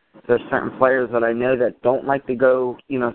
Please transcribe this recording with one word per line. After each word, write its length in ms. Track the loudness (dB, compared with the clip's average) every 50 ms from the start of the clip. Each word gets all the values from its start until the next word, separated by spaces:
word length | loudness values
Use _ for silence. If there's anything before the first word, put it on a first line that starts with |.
| _ _ _ -14 _ 0
there's 140 | 0 0 0 -2
certain 220 | -4 -4 -4 -4 -2 0
players 320 | 2 2 2 2 -2 -2 -2
that 120 | 0 0
I 80 | 0 0
know 240 | 0 0 0 0
that 260 | 0 0 -2 -2 _ -2
don't 220 | 0 0 0 0
like 200 | -2 -2 -2 -2 -6
to 80 | -4
go, 400 | 2 2 4 4 2 0 -4 -6 -8 -10
you 140 | -8 -6 -4
know, 120 | -4 -4 -4